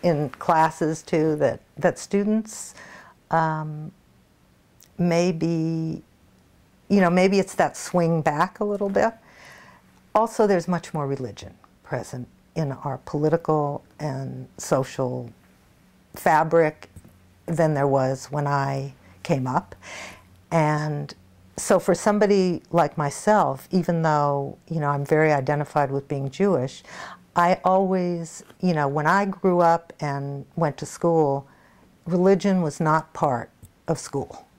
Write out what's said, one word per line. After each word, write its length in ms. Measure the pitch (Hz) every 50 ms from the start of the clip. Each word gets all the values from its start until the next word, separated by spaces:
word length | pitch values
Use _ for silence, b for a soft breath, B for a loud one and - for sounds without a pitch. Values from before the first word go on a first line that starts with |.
in 260 | - 175 165 143 151 135
classes, 720 | - - - - 170 160 160 156 - - 170 156 160 160
too, 340 | - - - 160 156 160 151
that, 240 | 151 143 131 - - _ _ _ -
that 200 | 143 175 - -
students, 760 | - - - 202 208 214 214 220 214 214 - - - - B B B B B B B B B B _ _
um, 600 | - 165 160 160 156 156 156 156 151 151 156 156 - _ _ _ _ _ _ _ _ _ _ _ _ _ _ _ _ _ - _ _ -
maybe, 1040 | 175 175 170 170 175 185 175 160 160 165 170 165 160 165 165 160 160 160 160 - - _ _ _ _ _ _ _ _ _ _ _ _ _ _ _ _ _
you 120 | 196 202
know, 100 | 185 170
maybe 280 | 175 185 185 196 202 196
it's 160 | 185 - -
that 220 | - 175 147 -
swing 440 | - - - - 180 170 165 165 165
back 380 | 143 165 151 147 175 190 - -
a 40 | 214
little 240 | 208 208 196 202 196
bit. 240 | 196 196 - 233 - - B B B B B B B B B B B B B _ _ _ _ _ _
Also, 320 | 156 - - - - 220
there's 220 | 202 202 175 170 -
much 240 | 180 165 - -
more 140 | - 156 143
religion 480 | 139 139 135 131 110 101 - - - - _ - _ _ _
present 460 | _ - 147 123 101 - - 127 120 - _ _ _ _ _
in 180 | 165 156 139
our 260 | 135 - - 143 131 - _
political 760 | - - 147 147 156 156 165 - - 156 151 147 143 143 - - _ _ -
and 480 | 151 151 135 131 135 131 127 127 127 - _ -
social 720 | - - 160 135 131 - - - 131 123 127 127 120 117 - _ _ _ _ _ _ _ _ _ _ _ _ _ _ _ -
fabric 760 | - - 190 160 151 165 160 165 165 165 156 156 _ - - _ - _ - _ _ _ _ _ _ _
than 280 | - 170 156 165 156 151
there 120 | 143 139
was 400 | 139 135 135 131 131 135 135 -
when 200 | - 143 147 143
I 460 | 143 143 139 135 139 139 139 135 139 135 b b b b b
came 240 | _ - 170 135 127
up. 280 | 123 127 170 - - - B B B B B B B B B B B - _ _ _
And 640 | 175 165 156 151 151 151 151 151 151 147 143 143 - - - _ _ _ _ - _
so 220 | - - - 214 180
for 160 | - - 175
somebody 680 | - - 214 208 208 214 196 202 196 185 185 175 - _ _
like 280 | - 175 156 151 - -
myself, 680 | 147 143 - - - 208 214 208 175 135 135 131 - -
even 320 | - 185 170 - 170 165
though, 560 | 160 160 151 147 143 143 143 143 139 139 - - _ -
you 120 | 165 165
know, 80 | 147 143
I'm 160 | 143 143 143
very 260 | - 160 156 156 156
identified 580 | 151 139 131 147 147 147 147 - - 151 143 135
with 180 | 135 139 135 _
being 220 | 147 139 135 135
Jewish, 520 | - - 190 202 185 135 123 139 - - B B B B B B B B B _ _
I 240 | - 175 175 185 180 -
always, 800 | 185 190 190 196 185 190 185 180 175 175 170 165 160 - - - - - _
you 140 | - 185 170
know, 120 | 151 143 139
when 180 | 139 156 147
I 180 | 156 180 196 202
grew 360 | 196 180 - - 190 180 175
up 340 | 175 165 165 165 - _ - _
and 440 | 156 147 139 139 139 139 143 139 135 _ _
went 200 | - 165 147 147 -
to 80 | 147
school, 640 | - - - - 170 165 165 156 139 139 139 135 b b b b b b b b b _ _ _
religion 560 | 165 175 180 180 190 196 185 - 202 190 185
was 180 | 170 151 143 -
not 340 | 170 156 156 - - _ _
part 360 | - - 147 127 120 110 - _ _ - - _ _ _ -
of 100 | 165 -
school 480 | - - - 139 - - - - - _ _